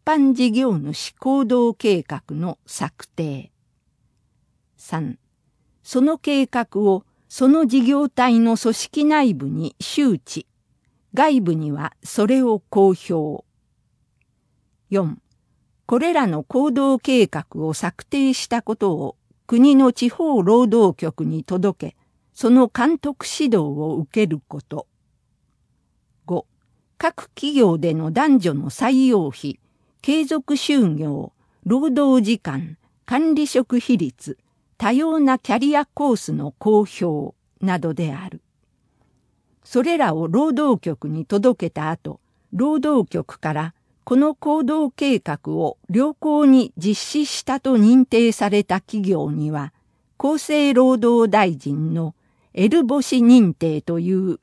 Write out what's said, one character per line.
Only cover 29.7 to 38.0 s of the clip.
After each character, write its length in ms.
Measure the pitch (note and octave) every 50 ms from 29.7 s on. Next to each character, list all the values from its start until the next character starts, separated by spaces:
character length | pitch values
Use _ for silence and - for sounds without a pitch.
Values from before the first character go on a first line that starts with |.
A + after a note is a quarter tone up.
| _ _ _ _ _ _
継 240 | - - C#4+ D#4+ D#4
続 300 | C4+ D#4+ D#4 - - C#4+
就 400 | C4+ - - D4 C#4 A3+ F3 D3+
業、 400 | D3 D#3 D3+ C#3+ - - - - _ _ _ _ _ -
労 240 | F3 A3+ C4+ D4 D#4+
働 340 | B3 D4 C#4+ C4+ C4 B3+ G#3
時 140 | G3+ A#3 G3+
間、 400 | - E3+ C3+ C3+ F3 D#3+ D#3 - _ _ _ _ _
管 300 | - A#3+ C4+ D#4+ D#4+ D#4
理 120 | D4 D4+
職 340 | C#4 - B3+ B3+ - B3 B3
比 180 | - - B3 F3+
率、 400 | E3+ C3 - _ - D#3 C3+ - _ _ _ _ _ _ _ -
多 140 | A#3 G3+
様 260 | B3 C4+ D#4 D#4+ D#4+ D#4+
な 220 | C#4+ C4+ B3+ B3
キ 140 | - - G3+
ャ 40 | A#3
リ 180 | B3+ C#4+ D4+
ア 100 | C#4+ C#4+
コ 260 | - _ - C#4+ C#4
ー 40 | A#3
ス 160 | G3 - -
の 220 | D3+ D3 D3 C#3+ -
公 300 | - - G#3+ G#3+ G#3 G#3+
表 480 | F#3+ - - F3+ F3 D3+ D3 - - - _ _ _ _ _
な 200 | - F#3+ F3+ F3
ど 140 | D3+ E3 D#3+
で 200 | D#3